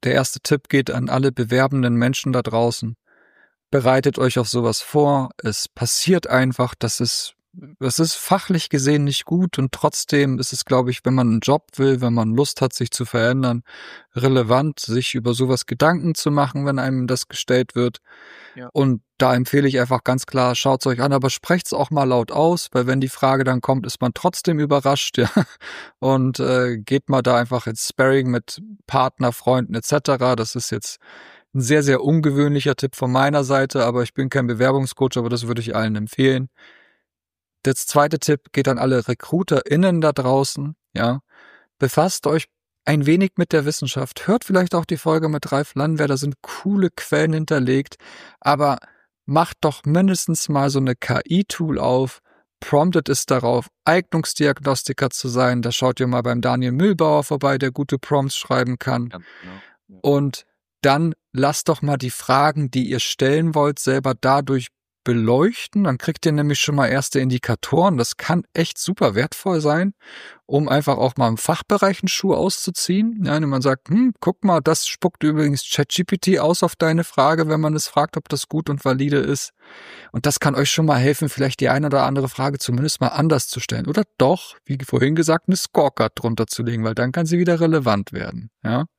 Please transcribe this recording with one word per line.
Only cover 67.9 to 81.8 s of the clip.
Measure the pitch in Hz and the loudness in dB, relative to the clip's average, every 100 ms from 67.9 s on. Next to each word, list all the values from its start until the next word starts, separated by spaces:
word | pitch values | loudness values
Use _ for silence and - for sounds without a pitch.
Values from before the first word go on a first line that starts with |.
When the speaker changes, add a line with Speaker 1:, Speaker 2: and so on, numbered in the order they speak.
| 156 | 2
Speaker 1:
Das | 156 - | -2 -4
kann | - 165 - | -2 -2 -2
echt | - 165 - | -4 -4 -4
super | - 196 143 101 | -6 0 0 0
wertvoll | 143 - 196 170 | -2 -4 -2 0
sein, | 147 156 196 - - - - - - | 0 0 0 -4 -20 -20 -20 -20 -2
um | 139 151 | 0 2
einfach | 139 147 135 | 0 0 0
auch | 127 127 | 0 2
mal | 120 | 0
im | 113 | 0
Fachbereich | - 160 - 208 196 196 | -2 -4 0 2 2 0
einen | 185 | -4
Schuh | - 196 | -2 0
auszuziehen. | - 175 - - 175 - 185 220 226 | 2 0 -2 -6 -6 -2 0 0 -2
Ja, | 175 151 | -2 0
wenn | 151 | 0
man | 135 | 0
sagt, | 135 131 - | 0 -2 0
"Hm, | 190 254 - | 2 2 2
guck | - - | -4 0
mal, | 202 170 | 2 4
das | 143 156 - | 2 0 -2
spuckt | - 180 _ | -2 -4 _
übrigens | 151 156 147 143 | 0 2 0 0
Chat | - - 143 | -2 -2 0
G | - | 0
P | 180 190 | -2 0
T | - 185 | 2 2
aus | 151 175 | 2 2
auf | 170 - | 0 0
deine | 160 160 165 | 0 2 0
Frage", | - 135 160 156 | 2 2 4 0
wenn | 156 | 0
man | 156 | 0
es | 151 - | -2 -2
fragt, | - 147 - | -2 0 -4
ob | - | -6
das | 143 - | -6 -4
gut | 156 160 | -6 -4
und | 143 | -2
valide | 135 131 139 143 | 0 0 0 0
ist. | 139 139 - _ - - - - - | 0 -4 -6 _ -20 -20 -20 -20 -10
Und | 123 135 | -4 -2
das | - | 0
kann | 151 135 | 0 0
euch | 139 | 0
schon | - 160 | 2 2
mal | 139 | 4
helfen, | 131 143 151 | 2 0 -2
vielleicht | - 135 - | -2 -4 0
die | 127 | 0
eine | 135 | 0